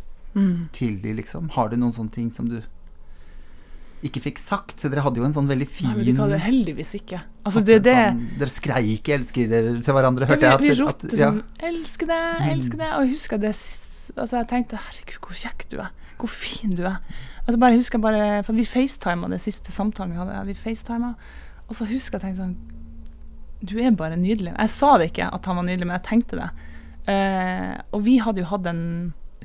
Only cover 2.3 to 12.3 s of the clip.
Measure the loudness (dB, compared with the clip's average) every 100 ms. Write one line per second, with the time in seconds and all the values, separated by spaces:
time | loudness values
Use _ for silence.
2.3 | -2 -4 -4 -8 -14 -16 -16 -16 -16 -16
3.3 | -16 -16 -18 -16 -16 -14 -10 -6 -6 -6
4.3 | -8 -6 -6 -6 -6 -2 0 0 2 0
5.3 | 2 2 0 -2 -2 -2 2 4 4 4
6.3 | 2 4 2 2 -2 -6 -8 -8 -10 -10
7.3 | -6 2 4 8 8 10 8 6 2 -2
8.3 | -2 -2 -2 -2 2 2 0 0 0 0
9.3 | 0 4 4 4 2 4 6 6 4 4
10.3 | 6 8 8 6 6 2 0 -2 4 4
11.3 | 4 -4 -8 -6 -6 -6 -6 -2 0 0